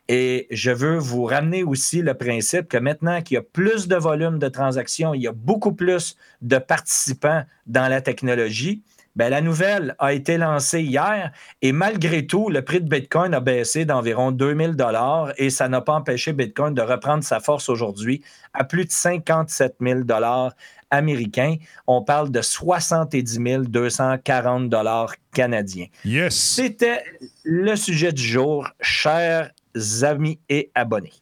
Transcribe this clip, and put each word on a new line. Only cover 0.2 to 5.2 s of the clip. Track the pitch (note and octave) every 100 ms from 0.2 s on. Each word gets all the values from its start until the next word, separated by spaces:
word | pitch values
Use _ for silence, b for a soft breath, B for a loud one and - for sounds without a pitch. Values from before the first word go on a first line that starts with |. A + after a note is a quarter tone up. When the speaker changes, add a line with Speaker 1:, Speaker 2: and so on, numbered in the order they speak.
| B2+ B2+ -
Speaker 1:
je | A2 B2
veux | A#2+ D3 E3
vous | C3 B2
ramener | A#2 C#3 D#3+ F#3
aussi | E3 C3+ - E3+
le | D#3+
principe | B2+ B2 A2+ G2+ F3+ E3+
que | A#2+
maintenant | C3 D3+ E3 F3
qu'il | E3+ A#2+
y |
a |
plus | - E3+ G3+ A3+ F3+
de | F3+
volume | D#3+ D#3 E3 D#3
de | C#3
transactions, | C3+ C3+ C3 A#2 - D#3+
il | C#3